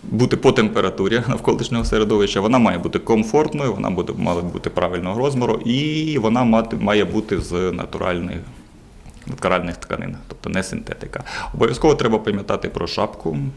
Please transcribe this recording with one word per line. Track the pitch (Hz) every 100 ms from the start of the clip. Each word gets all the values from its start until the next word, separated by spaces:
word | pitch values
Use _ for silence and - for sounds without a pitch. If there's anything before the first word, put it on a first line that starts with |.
бути | - 110 123 143
по | 135
температурі | 120 107 107 98 - 95 117 120
навколишнього | 113 - 113 - 117
середовища, | 113 110 107 110 101 104
вона | 104 127
має | 110 90
бути | - -
комфортною, | - 113 110 143 156 147 139
вона | 98 104
буде, | 90 87 -
має | 90 87
бути | 87 90 -
правильного | - 87 90 90 107
розміру | 139 135 120 110
і | 113 127 151 156 156 147
вона | 110 120
мати, | 120 113 110 101
має | 104 104
бути | 92 101 107 92
з | 76 87 92
натуральних, | 90 - 80 92 87 90 87 - - - - - - - - -
натуральних | - 90 90 87 82
тканин, | - - 87 - -
тобто | - -
не | 90
синтетика. | 92 - - - - - - - -
Обов'язково | - 117 123 160
треба | 143 120 110
пам'ятати | 107 101 98 98 87
про | - 85
шапку | - 107 - - 71 135